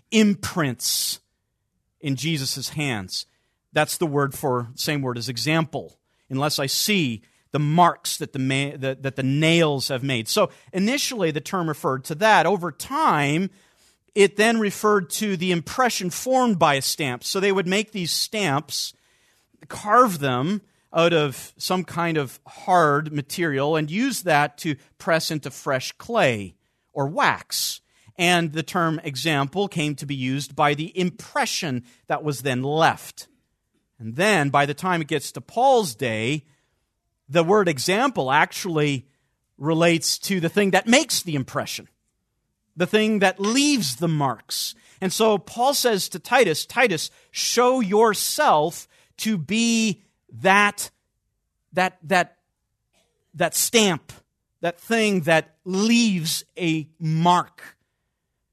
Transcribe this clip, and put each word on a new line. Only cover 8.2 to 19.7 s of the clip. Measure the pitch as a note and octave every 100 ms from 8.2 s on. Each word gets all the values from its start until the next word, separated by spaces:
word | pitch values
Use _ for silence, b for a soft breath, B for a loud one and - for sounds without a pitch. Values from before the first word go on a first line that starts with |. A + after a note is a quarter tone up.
| -
the | C3
ma-, | C3 C3+ C#3 D3
that, | C3+ C3+
that | C3+ C#3
the |
nails | C3 C#3+ D#3+ E3+ D#3 C3+ -
have | C3
made." | C3+ A#2+ A2
So | G#3+ F3+ B B
initially | F#3 G#3 C#4 - A#3+ E3
the | D3+
term | - F#3 E3
referred | C#3+ D#3 C3 -
to | D#3
that. | A3 F#3+ D#3+
Over | G3 E3+
time, | - - C#4+ D4 D#3 C#3+ D#3+ F#3+ b b b b b b
it | G#3 G3 G3+
then | A3 A#3
referred | G3+ - G#3+ G#3 F3
to | - G#3+ F3+
the | F#3
impression | E3+ - - A#3+ - F3+
formed | - B3+ C4 B3 F3
by | D#3+
a | C#3
stamp. | - - C#3 B2
So | - G3
they | G3+
would | G3 F3+
make | G3 G#3+
these | G3 E3
stamps, | - - G#3+ F3 C#3 - - - _ _ _ _ _ _ _
carve | -